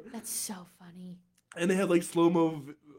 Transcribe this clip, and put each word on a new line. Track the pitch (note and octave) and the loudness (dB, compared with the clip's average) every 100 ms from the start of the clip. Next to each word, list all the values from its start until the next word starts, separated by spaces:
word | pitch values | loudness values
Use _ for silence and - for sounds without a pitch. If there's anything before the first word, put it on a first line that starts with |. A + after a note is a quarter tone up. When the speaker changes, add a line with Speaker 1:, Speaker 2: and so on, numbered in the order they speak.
| A3 | -6
Speaker 1:
That's | A3+ - | -12 -10
so | - - F#3 F3 - | -8 -8 -10 -16 -20
funny. | F3+ F3 F3+ F3+ _ _ - - | -20 -18 -18 -18 _ _ -18 -4
Speaker 2:
And | F3 | 0
they | F#3 | 2
have, | F#3 | 4
like, | E3+ | 2
slow-mo | E3+ E3+ E3+ F3 E3 D#3+ C3+ | 2 2 4 4 2 0 -10
v-, | D3 D3+ | -16 -20